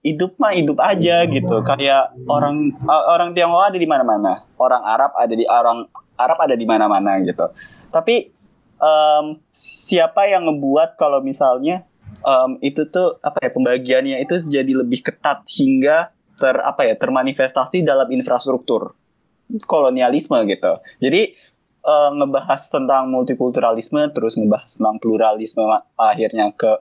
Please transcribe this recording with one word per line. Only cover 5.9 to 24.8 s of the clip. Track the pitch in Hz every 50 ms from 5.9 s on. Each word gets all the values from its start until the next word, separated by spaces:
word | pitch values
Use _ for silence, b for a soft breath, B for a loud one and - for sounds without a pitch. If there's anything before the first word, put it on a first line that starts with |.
| _ - _ _ _
Arab | _ 123 127 160 165
ada | 165 147 131
di | 117 117
mana-mana | 110 113 110 107 107 104 98 98 101 98 98
gitu. | 92 87 87 - 82 85 - B B B B B B B
Tapi, | - 165 160 - 240 240 - - _ _ _ _ _ _ _ _ _
em, | _ - 156 156 151 151 151 151 151 151 151 156 156 _ _
siapa | - - - - - - - - 196 175 165 160 - - 202
yang | 202 196 185 170
ngebuat | 165 156 147 139 135 135 151 160 160 160
kalau | _ 170 147 143 139
misalnya, | 131 135 135 - 147 131 127 127 135 156 175 185 180 _ _ _ _ - - -
em, | - 143 135 127 131 131 131 123
itu | - 139 139 - 156
tuh | 151 - 180 185 175 170 -
apa | - 151 147 -
ya, | - 123
pembagiannya | - 127 131 123 127 127 127 123 127 131 135 139 135 127
itu | 139 139 170 180 165
jadi | 151 143 139 131 131 135
lebih | 131 127 120 120 123 -
ketat | - - _ _ 151 139 - _
hingga | - - - 143 135 135 131 131 143 151 160 170 - _ _ _ _ _
ter-, | _ - 131 127 131
apa | - 143 135 - 143
ya, | 117 110
termanifestasi | - - - 131 131 127 135 156 - 131 131 - 139 127 127 - 180
dalam | 170 151 139 135 131 120
infrastruktur | 131 127 127 - 127 123 - 135 131 123 - - 123 107 98 92 _ _ _ _ _ _ _ _ _ _ _ _ - 214
kolonialisme | - _ - 160 - 170 131 131 127 123 127 147 143 - 151 123 110
gitu. | 101 98 - - 90 82 - B B B B
Jadi, | 123 131 143 185 220 - b b b b b _ _ _ _ _
eh, | _ 156 151 147 147 143 143
ngebahas | 147 143 139 135 - 139 - 135 135 - -
tentang | - 147 131 127 139 135 131 131
multikulturalisme, | 131 127 127 127 135 123 127 123 123 127 123 117 113 113 113 - - - 101 98 -
terus | - 113 113 110
ngebahas | 117 110 104 104 104 - -
tentang | - -